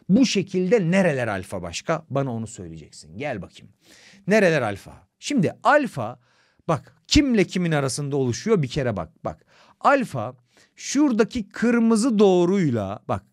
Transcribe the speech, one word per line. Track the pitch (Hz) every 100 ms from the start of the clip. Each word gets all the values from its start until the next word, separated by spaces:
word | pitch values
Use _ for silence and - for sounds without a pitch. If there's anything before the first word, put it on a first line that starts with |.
| -
Bu | 208 262
şekilde | 202 - 185 185 233 165
nereler | 190 180 135 113
alfa | 98 90 98
başka? | 85 87 - 156 -
Bana | 135 139
onu | 113 110
söyleyeceksin. | - 87 80 76 - 78 87
Gel | 143 110
bakayım. | 85 - - _ _ - - - -
Nereler | 220 185 156
alfa? | 113 101 - 76 _ _
Şimdi | - 285 139 -
alfa... | 226 294 247 - 107 - _ _ _ _ -
Bak | 147 - _ -
kimle | 285 285 226
kimin | 180 190 175
arasında | 151 131 123 143 139
oluşuyor | 131 117 220 214
bir | 131
kere | 151 123 98
bak. | 80 _ -
Bak | 80 _ _ _ _
alfa | 233 277 208 131 113 127 _ _ _ _
şuradaki | - 269 302 220 208 254 196
kırmızı | - 226 240 226 226 262 208
doğruyla, | 202 180 175 202 156 113 98 104 -
bak | 104 -